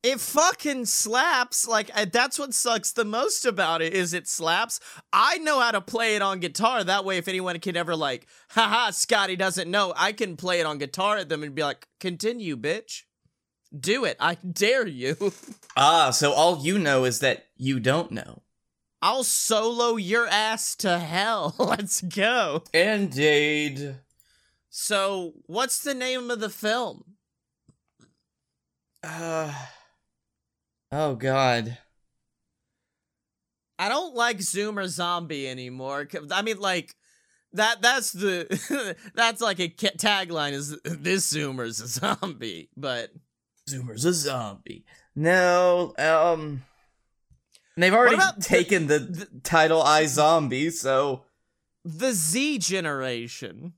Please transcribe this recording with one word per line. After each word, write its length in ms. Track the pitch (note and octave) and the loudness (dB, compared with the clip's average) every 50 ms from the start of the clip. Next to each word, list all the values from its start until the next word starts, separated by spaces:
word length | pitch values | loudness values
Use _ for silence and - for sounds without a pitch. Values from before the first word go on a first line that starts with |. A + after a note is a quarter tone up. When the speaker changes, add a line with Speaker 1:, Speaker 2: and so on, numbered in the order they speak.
| - | 2
Speaker 1:
It 160 | B3 C4+ A3 | 0 0 0
fucking 640 | - - - D4 D#4+ F4+ F4+ - - D4+ C#4 C4 A#3+ | -4 0 2 4 4 4 2 0 -4 -4 -4 -2 -2
slaps. 800 | G3+ - - - G#3+ A3 B3+ D4 F4 D#4+ B3+ B3 B3 - - - | -2 0 -2 0 0 0 2 2 2 2 0 0 0 -2 -2 -2
Like, 220 | A#3+ A#3 G#3+ G#3 - - | 0 0 0 0 0 -2
I, 100 | G#3 G#3+ | -2 -2
that's 320 | F3+ E3 A#3+ B3 B3+ - | 2 2 2 2 2 -2
what 160 | - C#4+ C#4 A#3 | -6 -6 -4 -2
sucks 380 | - - A#3+ A3+ G#3+ G#3 - | -2 0 0 0 0 -2 -4
the 140 | - A#3 A3+ | -2 -2 -2
most 380 | G#3 G#3+ A#3 C#4 A4 - - - | -2 0 -2 0 0 -2 0 0
about 380 | B3+ G3+ F#3+ F#3 D#3+ E3 E3 | -2 0 0 0 0 2 0
it, 120 | D#3+ E3 F3+ | 0 0 0
is 200 | F#3+ F3+ E3+ F3 | 0 0 0 -2
it 140 | F3+ - | -6 -6
slaps. 520 | - - - E3+ D#3+ E3+ F#3+ A3+ A3+ - - - - - - _ _ | -6 -6 -2 0 0 2 2 0 -2 -4 -10 -10 -14 -20 -20 _ _
I 280 | - F#3 A3 C#4 F4 F4 | 2 4 4 4 2 0
know 200 | D#4+ D4+ D4 C4+ | 0 0 2 2
how 120 | B3 A#3 | 2 2
to 100 | A3 G3+ | 2 -2
play 340 | F#3 - - A3+ A#3 A3+ G#3+ | -4 -4 -4 -2 0 0 2
it 60 | G#3 | 2
on 180 | G3+ G3 F#3+ F#3 | 0 0 0 -2
guitar. 440 | F3 E3+ C3+ - G#3+ A3+ B3+ A#3 F#3+ | -4 -6 -4 0 0 2 2 0 0
That 200 | F3 F#3+ G3+ F#3+ | 0 0 0 0
way, 120 | F#3+ F#3+ | -2 -2
if 100 | F3+ E3 | -2 -2
anyone 320 | G3 F#3 F#3 F#3 F3+ F3 E3+ | -4 -6 -4 -4 -4 -6 -6
can 160 | - G3+ F3 | -6 -4 -4
ever, 200 | F3 E3+ E3 E3+ | -4 -2 -2 -2
like, 320 | D#3+ D#3 C#3 B2+ A#2+ _ _ _ - _ _ | -2 -2 -2 -4 -6 _ _ _ -20 _ _
"Ha 180 | - A3 A3+ | 0 2 2
ha, 240 | G#3 G#3 A#3 B3 G#3+ | 2 2 0 0 0
Scotty 440 | F3+ - - - A#3 G#3 G3 F#3+ F#3 | -2 -2 0 2 2 2 2 0 0
doesn't 360 | F3 F#3+ F#3+ F3 F3+ F3+ E3 | -2 -2 -2 -2 -2 -4 -2
know," 220 | F#3 G#3 G3+ F#3 E3 | 0 0 0 0 0
I 160 | C#3+ E3+ G#3 | 0 -2 -2
can 240 | G#3+ - A#3+ F#3+ E3 | 0 -2 -6 -6 -6
play 220 | D3 F#3 F3+ F3+ F3 | -8 -4 -2 0 0
it 60 | E3 | 0
on 100 | D#3 D3+ | -2 -2
guitar 400 | C#3 C#3+ C3+ - - F#3+ G#3 G#3 | -4 -8 -8 -4 -2 0 0 0
at 120 | G#3 F#3 C#3+ | 0 -2 -4
them 120 | D#3 D3 | -6 -6
and 140 | D3+ D3 C3+ | -6 -8 -6
be 80 | D3 D3+ | -4 -2
like, 240 | C#3+ - _ - _ _ _ | -4 -4 _ -14 _ _ _
"Continue, 560 | - F#3 F3 D#3+ - A3 B3 A#3+ G#3+ E3+ D3 | -8 -8 -6 -4 -4 -4 -4 -4 -6 -6 -6
bitch. 480 | A#2+ A2 D3 E3+ G#3+ A3+ - - - _ _ _ _ _ _ _ _ _ _ _ _ _ _ - | -4 -4 -4 -4 -4 -6 -12 -16 -16 _ _ _ _ _ _ _ _ _ _ _ _ _ _ -16
Do 280 | D3 B2+ E3+ G#3+ C#4 B3 | -8 -2 -2 0 0 0
it. 100 | E3+ A#2 - | -2 -2 0
I 160 | C3 E3 E3+ | 0 0 0
dare 500 | E3 - F#3 E3 - G3+ A3 B3+ C4+ A#3 | -2 -8 -10 -2 0 2 2 2 2 0
you." 460 | G3 D3 B2 B2 C3 D#3+ D#3+ G3 G3 - | -2 -6 -4 -4 -4 -2 -2 -2 -4 -4
<laughs> 60 | - - - - _ _ _ - | -6 -20 -20 -20 _ _ _ 2
Speaker 2:
Ah, 340 | C3 C#3 D3 E3 E3 D3+ C3 | 4 6 6 8 6 6 4
so 200 | A#2+ - D3+ D3 | 4 2 2 4
all 320 | C#3 C#3 D#3 F3 F3+ D3+ C3+ | 4 6 6 4 4 2 0
you 140 | E3 F#3+ G#3 | 0 0 2
know 240 | F3 C#3+ C#3 C3 B2+ | 2 4 4 4 4
is 160 | B2+ A#2 - | 2 0 2
that 280 | C#3 C3 A#2+ - - _ _ | 0 0 0 0 -6 _ _
you 220 | _ C3 C3 C3+ B2+ | _ -4 -2 -2 0
don't 300 | G#2+ B2+ C#3 E3 E3+ - | 2 2 2 2 0 -4
know. 320 | - A2 - G#1+ A1 - _ _ _ _ _ _ _ _ _ _ _ _ | -8 -10 -10 -12 -18 -20 _ _ _ _ _ _ _ _ _ _ _ _
Speaker 1:
I'll 220 | - F#3+ A3+ C4+ B3+ | 0 2 2 2 0
solo 680 | - - - - - A3+ G#3+ A3 A3+ A#3+ A#3 A#3+ A#3+ A#3 | 0 0 -2 0 2 2 2 2 0 0 2 2 2 2
your 280 | A3+ F#3+ F3 G#3+ A#3 A#3 | 0 -2 0 0 0 2
ass 460 | G3+ F#3 G#3 G#3+ A3 A3 A3 - - - | 2 0 0 0 0 -2 -4 -4 -6 -6
to 220 | - - F#3+ F3 E3+ | -2 0 0 0 0
hell. 540 | F3 D#3 E3 F3+ G3+ A3 A3+ G3+ D#3+ D#3+ E3 | -2 -2 -2 -2 0 0 0 0 -2 -4 -2
<laughs> 40 | - | 0
Let's 400 | - G#3 A3+ G#3 G#3 G3 - - | 0 0 0 -2 -2 -4 -4 -4
go. 600 | F#3 F3+ - G3+ F#3+ A3+ B3 B3 G#3 D#3+ C#3 E3 - - - | -4 -4 -2 0 0 2 2 2 0 0 -2 -4 -6 0 2
Speaker 2:
Indeed. 1200 | D#3+ F3 G#3+ A3 G#3 G3 F3 C3 C3+ D3 D3+ D3+ D3 D3 D3+ D3+ D3+ D3+ D3 C3+ C3+ D3 C#3+ C3 C3 _ _ _ _ _ _ _ _ _ _ _ _ _ _ | 2 4 4 2 0 0 -2 0 2 4 4 6 6 4 2 2 0 -2 -4 -4 -8 -10 -10 -10 -14 _ _ _ _ _ _ _ _ _ _ _ _ _ _
Speaker 1:
So, 640 | - - - - G#3+ G3 G3 G3 G3+ F#3+ F3+ E3 - - _ | -12 -8 -4 -2 -2 0 0 -2 -2 -4 -6 -8 -12 -16 _
what's 320 | - E3 A3 C4 B3+ - - | -8 -4 -4 -2 -2 -2 -4
the 120 | - C#4+ C#4 | -4 -4 -4
name 340 | B3+ B3+ B3+ C4 B3+ B3 A#3+ | -4 -4 -4 -4 -4 -4 -6
of 80 | A#3+ A3 | -6 -6
the 100 | A3 G#3 | -6 -8
film? 540 | - - G#3+ G#3+ A3 B3 B3 F#3+ B2+ - - _ G3 _ _ _ _ _ _ _ _ _ _ _ _ _ _ _ _ _ A2+ _ _ _ _ _ _ _ _ _ _ _ _ _ _ _ _ _ _ _ - | -8 -4 -2 -2 -2 -2 -2 -6 -8 -14 -20 _ -20 _ _ _ _ _ _ _ _ _ _ _ _ _ _ _ _ _ _ _ _ _ _ _ _ _ _ _ _ _ _ _ _ _ _ _ _ _ -14
Speaker 2:
Uh, 500 | D#3+ D#3+ D#3+ E3+ E3 D#3+ D#3+ D#3+ D3+ C#3+ C#3 C3 C3 - _ _ _ _ _ _ _ _ _ _ _ _ _ _ _ _ _ _ _ _ _ _ _ C3+ | -14 -12 -10 -8 -6 -4 -4 -6 -6 -8 -12 -14 -16 -20 _ _ _ _ _ _ _ _ _ _ _ _ _ _ _ _ _ _ _ _ _ _ _ -4
oh, 220 | D3 D#3 D3 C3 | -2 -2 -2 -2
God. 640 | A2 B2+ C3+ C3 C3+ C3+ B2+ A#2+ A#2 A2 A2+ A#2+ - _ _ _ _ _ _ _ _ _ _ _ _ _ _ _ _ _ _ _ _ _ _ _ _ _ _ _ _ _ _ _ _ _ _ _ _ _ _ _ | -2 -2 0 2 4 4 4 2 0 -2 -6 -10 -14 _ _ _ _ _ _ _ _ _ _ _ _ _ _ _ _ _ _ _ _ _ _ _ _ _ _ _ _ _ _ _ _ _ _ _ _ _ _ _
Speaker 1:
I 120 | - F3+ G#3 | -4 -2 0
don't 260 | A#3+ D4 F#4 E4+ B3+ | 0 -2 -2 -4 -2
like 220 | A#3 A#3 A#3+ A#3 F#3+ | 0 0 0 0 -2
Zoomer 480 | F#3+ - - F#3+ G#3 G#3+ G#3+ G3+ F#3+ | -6 -4 -4 -4 -4 -4 -4 -4 -6
Zombie 600 | F3+ D3 D3+ F3+ F3 F3 F3 E3+ D#3 D#3+ C#3 C3+ | -6 -4 -4 -2 -2 -2 -2 -4 -6 -8 -8 -8
anymore. 600 | C3 B2+ B2+ B2+ B2 B2+ C3 C3 C3+ C#3 C#3+ C#3+ C#3+ | -8 -8 -10 -12 -12 -12 -10 -8 -8 -6 -8 -8 -8
C-, 100 | - D#3 D3+ C#3+ | -10 -12 -8 -4
I 100 | F3 F#3+ | -4 -2
mean, 180 | G#3 A3+ A3 F#3+ | -2 -2 -6 -4
like, 360 | G3+ F#3+ F#3 F3 - - - _ _ _ _ _ _ _ _ _ _ _ - | -2 -2 -2 -2 -4 -8 -18 _ _ _ _ _ _ _ _ _ _ _ -2
that, 280 | F3+ G#3+ A3 A#3 G3+ | 0 0 0 2 2
that's 300 | F#3+ A#3+ C4 C4+ A3+ - - | 2 2 2 2 -2 -4 -6
the, 840 | F3 G3+ G3 F#3 F3 E3 - F#3+ - - - C#4+ C#4+ A#3+ G3 D#3+ - - | -2 -2 -2 -2 -2 -4 -4 -4 -6 -4 -4 -4 -4 -4 -6 -8 -10 -14
<laughs> 80 | G3 _ | -10 _
that's 260 | - A#3 A3+ A3+ - | 2 2 2 2 0
like 180 | A#3 A3 F#3+ E3+ | -2 -2 0 0
a 80 | F3+ E3 | -4 -4
ca-, 280 | - - G#3+ G3 - | -4 -2 -2 -2 -2
tagline 560 | E3 - A3 G#3 G3 F#3 E3+ E3+ D#3 D3 C#3+ C#3 | 0 0 2 2 2 -2 -4 -4 -2 -2 -2 -4
is, 240 | C#3 C#3+ D3 D3+ - _ | -6 -8 -10 -12 -10 _
"This 480 | - E3+ D3 C#3 F3 F#3+ F#3+ - - | -10 -10 -6 -2 -2 0 0 0 -2
Zoomer's 480 | C#3+ D3+ D3+ C#3 C3 B2+ A#2+ A2+ A2+ A2 | -2 -2 -4 -4 -4 -6 -6 -6 -6 -8
a 60 | A2+ | -8
zombie," 840 | B2 A2+ B2+ F#3 G#3 - - - F#3+ D3+ - A#2+ A2+ F2 E2 D2+ _ _ | -8 -6 -4 -2 -2 -2 -2 -4 -10 -8 -10 -10 -10 -10 -12 -16 _ _
but 340 | C3+ C#3 C3+ B2 A#2+ A#2 - _ D#3 _ _ _ _ _ _ _ _ _ - | -10 -8 -6 -6 -6 -8 -10 _ -20 _ _ _ _ _ _ _ _ _ -12
Speaker 2:
Zoomer's 360 | C#3 C3 B2 A#2+ G#2+ A2 C3 | -10 -10 -10 -10 -8 0 0
a 80 | E3+ F3+ | 0 0
zombie. 720 | E3 C#3+ C#3+ C3+ B2+ A#2 G#2 G2 - _ - - - _ _ - - _ _ _ | 0 -2 -4 -4 -4 -6 -8 -10 -14 _ -18 -18 -18 _ _ -20 -20 _ _ _
No, 800 | D3 D3+ E3 F3+ F#3 F3+ F3+ F3 F3+ F3+ F3+ F3 F3+ F3 E3 - | -2 2 4 4 6 6 6 6 6 6 4 4 2 0 -2 -4
um, 680 | - C#3+ D#3 D#3+ D#3+ D#3 F3 E3+ D#3+ D#3 D3+ C#3+ C3 B2+ _ _ _ _ _ _ _ _ _ _ _ _ _ - _ _ _ _ - _ _ _ | -2 2 4 4 4 4 4 2 0 -2 -8 -8 -10 -10 _ _ _ _ _ _ _ _ _ _ _ _ _ -20 _ _ _ _ -20 _ _ _
they've 160 | - F3 F#3 F#3+ | 2 4 6 6
already 220 | A3+ B3 A#3+ A#3+ | 8 8 6 6
Speaker 1:
What 60 | G#3+ - | 6 4
about 120 | F#3+ - | 2 2
the, 60 | G3+ - | -4 -2
Speaker 2:
taken 440 | - - F3+ F3+ E3+ G3+ F#3 D#3+ | 2 4 4 4 4 2 2 4
the 120 | C#3 D3+ D3+ | 4 2 2
Speaker 1:
the 280 | B2+ - F3+ D#3+ G3+ - - C3 _ | 2 -2 -8 -10 -10 -12 -18 -12 _
Speaker 2:
title 380 | - E3 E3 D#3+ D#3+ D#3+ D#3+ | 2 4 6 6 6 6 6
iZombie, 880 | D3 C#3+ D3+ D#3 D#3+ D3+ B2+ D3 D3+ D#3 E3 E3 D3+ B2+ B2+ C3 D3 E3 E3 | 6 6 6 6 6 4 4 4 6 6 6 6 4 0 -2 -2 -2 -2 -4
so. 500 | - - C3 C3+ C3 C#3+ C#3+ C3 B2+ _ _ _ _ _ _ _ _ _ _ _ _ _ | -4 -2 2 2 2 2 2 -2 -4 _ _ _ _ _ _ _ _ _ _ _ _ _
Speaker 1:
The 260 | E3+ D#3 D#3+ A#3 C4 A#3+ | -12 -6 -2 -2 0 0
Z 440 | F3+ D#3 D#3 E3 B3 C#4 D4+ D4+ | 0 0 0 0 0 0 0 -2
Generation. 1160 | A#3 F3 - F#3+ F#3+ E3+ D#3 C#3+ C3+ C3 C3 B2 A#2 A#2 A#2+ - - - G2+ E2 A#2+ C#3+ F3+ E3+ | -2 -2 -2 -2 -2 -2 -2 -4 -2 -4 -4 -4 -6 -8 -10 -12 -12 -14 -14 -14 -14 -16 -16 -16